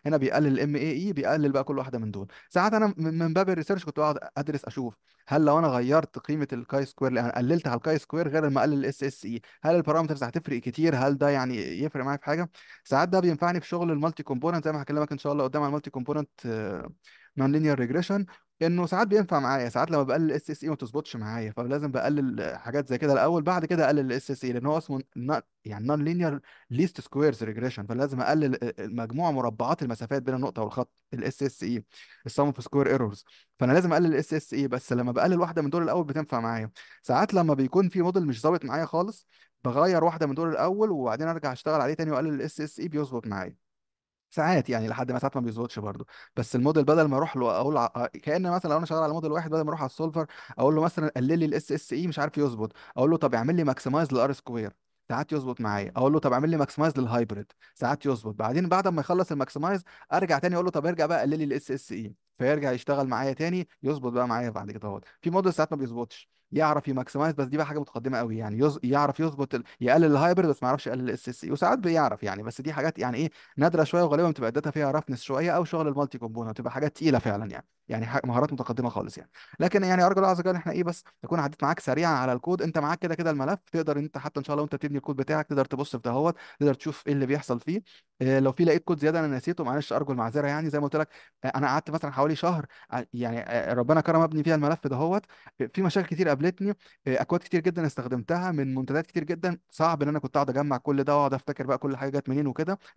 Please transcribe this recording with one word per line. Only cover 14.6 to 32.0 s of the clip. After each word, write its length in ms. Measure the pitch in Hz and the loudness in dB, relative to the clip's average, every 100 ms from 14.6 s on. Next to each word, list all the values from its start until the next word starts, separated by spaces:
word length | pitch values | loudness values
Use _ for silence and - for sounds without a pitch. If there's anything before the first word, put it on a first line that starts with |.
زي 80 | 156 | -2
ما 100 | 151 | -2
هكلمك 300 | 139 147 147 | -2 -2 -2
ان 60 | 143 | -4
شاء 140 | 147 | -2
الله 120 | 147 | 0
قدام 180 | 131 151 | 0 0
على 60 | 147 | 0
المالتي 220 | 147 143 | -2 -6
كومبوننت، 400 | 135 127 151 147 - 123 | -8 -4 -4 -4 -8 -6
آه، 440 | 110 104 92 - - _ - _ - | -4 -4 -6 -8 -14 _ -20 _ 0
نون 160 | 135 | 2
لينير 260 | 151 156 135 | 4 2 2
ريجريشن، 480 | 120 151 175 202 190 - _ _ | 0 0 0 -2 -4 -10 _ _
انه 240 | 165 175 170 | 0 2 0
ساعات 200 | 185 220 | 2 4
بينفع 320 | 208 190 151 | 4 4 2
معايا. 280 | 131 135 120 | 2 0 0
ساعات 220 | 123 165 | 0 2
لما 120 | 156 | 2
بقلل 220 | 135 143 160 | 2 2 2
الاس 200 | 147 - | 0 -4
اس 140 | 147 | -6
اي 60 | 151 | -4
ما 60 | 147 | -4
تظبطش 400 | 123 135 - 120 | -4 -6 -6 -8
معايا، 360 | 107 117 110 107 | -6 -6 -6 -6
فلازم 340 | 120 147 147 | -4 -2 -2
بقلل 640 | 127 135 147 135 107 78 - | 0 0 2 0 -2 -4 -6
حاجات 320 | 120 139 131 | -4 -4 -2
زي 100 | 123 | 0
كده 140 | 147 | 2
الاول، 300 | 139 139 170 | 4 4 2
بعد 220 | 147 180 | 0 0
كده 220 | 160 175 139 | 0 2 4
اقلل 140 | 147 | 4
الاس 300 | 131 123 - | 0 -2 -4
اس 140 | 135 | -6
اي، 80 | 127 | -4
لان 140 | 120 135 | -2 0
هو 120 | 160 | -2
اسمه 240 | - 135 - - | -2 -8 -8 -8
نا-، 260 | 127 147 - _ | -4 -4 -4 _
يعني 220 | - 104 117 | -12 -6 -2
نون 180 | 151 | 0
لينير 360 | 147 175 170 143 - - _ | 0 0 0 -2 -8 -20 _
ليست 300 | 123 180 - | 0 0 -2
سكويرز 440 | - 135 151 113 | -8 2 2 2
ريجريشن، 420 | 110 107 127 113 104 | -4 -4 -6 -6 -6
فلازم 340 | 117 143 127 | -2 -2 0
اقلل، 440 | 123 156 143 120 | 0 2 2 0
آه، 100 | 120 - 104 | -4 -6 -8
مجموع 440 | 117 113 131 170 | -6 -6 -2 0
مربعات 520 | 135 120 110 123 160 | 0 -2 -2 -2 -2
المسافات 400 | 131 113 117 139 | -2 -6 -4 -4
بين 120 | 127 | -2
النقطه 280 | 131 127 - | -2 -4 -4
والخط، 300 | 107 127 123 _ _ | -4 -4 -6 _ _
الاس 280 | 123 - - | -8 -6 -4
اس 200 | 139 - | -4 -4
اي، 220 | 95 120 - - | -4 -4 -6 -18